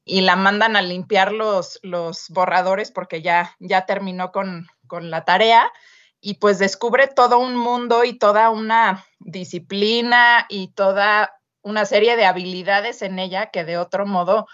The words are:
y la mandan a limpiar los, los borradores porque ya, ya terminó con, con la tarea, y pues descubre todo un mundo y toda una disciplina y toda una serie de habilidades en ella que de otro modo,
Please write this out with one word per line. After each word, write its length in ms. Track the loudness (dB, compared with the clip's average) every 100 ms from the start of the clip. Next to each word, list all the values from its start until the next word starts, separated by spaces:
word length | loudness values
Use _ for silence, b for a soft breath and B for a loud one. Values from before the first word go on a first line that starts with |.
y 180 | -6 0
la 140 | 2 2
mandan 380 | 2 2 0
a 60 | 0
limpiar 520 | -2 -6 -2 0 0
los, 460 | 0 -2 -2 -4 -12
los 480 | -8 -6 -6 -10 -8
borradores 600 | -2 0 0 0 -2 -6
porque 300 | -10 -10 -6
ya, 340 | 0 0 -2 -8
ya 260 | -2 -2
terminó 480 | -2 -6 -6 -8 -8
con, 340 | -6 -6 -8 -16 _ -16
con 240 | -14 -8
la 140 | -6 0
tarea, 440 | 2 6 6 4 b b b b _
y 140 | -12
pues 240 | 0 0 2
descubre 500 | 0 -2 0 2 2
todo 300 | 4 4 4
un 180 | 2 -2
mundo 480 | -2 -2 0 2
y 140 | 0 2
toda 320 | 2 4 2
una 540 | 2 0 2 2 0 b b
disciplina 1300 | -16 -14 -12 -12 -8 -2 0 0 2 4 6 4 0
y 200 | -8 -8
toda 680 | -2 0 2 2 2 0 -6 _ _
una 220 | -6 -4
serie 320 | 0 2 2 4
de 80 |
habilidades 800 | 2 0 -4 -8 -2 -2 -2 -8
en 160 | -8 -8
ella 320 | -6 -6 -6
que 140 | -8
de 140 | -6 -6
otro 280 | -6 -6 -4
modo, 400 | -2 0 0 -2